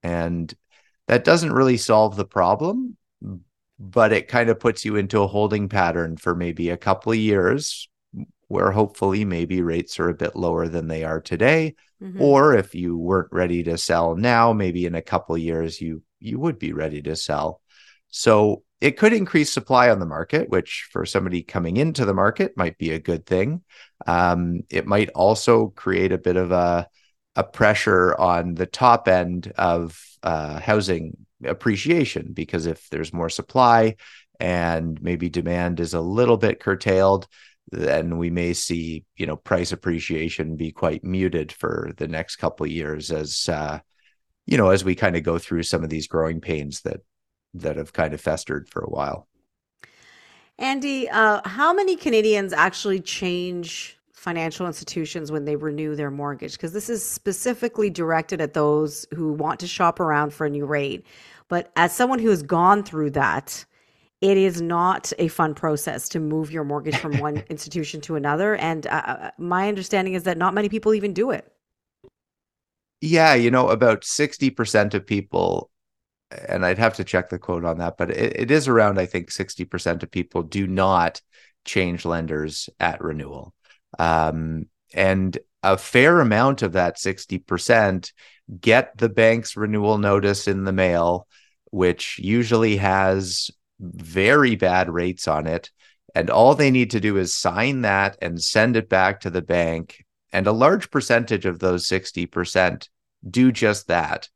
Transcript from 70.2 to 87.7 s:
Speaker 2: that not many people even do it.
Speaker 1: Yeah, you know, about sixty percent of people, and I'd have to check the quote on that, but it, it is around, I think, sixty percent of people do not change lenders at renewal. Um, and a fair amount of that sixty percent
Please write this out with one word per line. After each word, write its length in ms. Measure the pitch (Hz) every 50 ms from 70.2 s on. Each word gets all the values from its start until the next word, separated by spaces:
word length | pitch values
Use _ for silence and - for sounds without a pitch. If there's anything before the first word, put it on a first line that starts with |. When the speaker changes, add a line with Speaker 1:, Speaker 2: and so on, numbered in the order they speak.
| 165
Speaker 2:
that 140 | 185 175
not 160 | 165 175 190 185
many 140 | 208 208
people 260 | 208 208 220 - 214 220
even 200 | 214 190 208 180
do 180 | - 226 269
it. 180 | - - - _ _ _ _ _ _ _ _ _ _ _ _ - _ _ _ _ _ _ _ _ _ _ _ _ _ _ _ _ _ _
Speaker 1:
Yeah, 340 | - 156 165 165 160 156 143
you 160 | 123 117 117
know, 200 | 127 127 127 -
about 340 | 104 110 127 120 110 101 -
sixty 460 | - - - 147 147 - - 143 131
percent 440 | - - 117 104 - 110 104 101 101
of 140 | - 101
people, 640 | - 107 101 98 _ - 92 90 90 90 - - _ _ _ _ _ _ _ _ _ _ _ _ _
and 360 | - - - 90 90 92 92
I'd 120 | 90 92
have 180 | 98 113 113 110
to 100 | - 95
check 240 | - - 90 87 -
the 100 | 90 87
quote 240 | - - 90 85 85
on 140 | 85 82
that, 180 | 82 85 85 -
but 140 | _ 87 -
it, 240 | - - 113 - -
it 140 | - 120 117
is 160 | 143 156 139
around, 320 | 131 123 113 107 104 101 95
I 60 | 92
think, 260 | 87 - 90 85 -
sixty 320 | - - 95 - - - 90
percent 400 | - - 90 - 87 82 82 -
of 80 | 82
people 320 | - 90 87 _ _ 92 85
do 240 | 80 - 98 98
not 540 | 92 92 92 95 95 95 90 85 85 - - _ _ _ _ _ _ _ _ _
change 400 | - - 95 92 87 87 82 -
lenders 640 | 85 85 85 82 80 80 76 76 78 76 - - - _
at 240 | _ - 85 78 -
renewal. 520 | - 82 78 78 71 - - - - - _ _ _ _ _ _ _ _ -
Um, 680 | - 85 82 82 80 80 80 80 80 80 80 80 80 76 _ _ _ _ _ -
and 440 | 92 95 95 95 95 95 95 87 - - _ _ _ -
a 140 | 95 95
fair 420 | 95 - - - 123 131 156 175 175
amount 420 | 143 117 107 107 123 139 139 -
of 120 | 117 95 82
that 260 | 95 90 87 - -
sixty 380 | - 95 95 - - _ 95
percent 720 | 90 _ _ 117 107 - -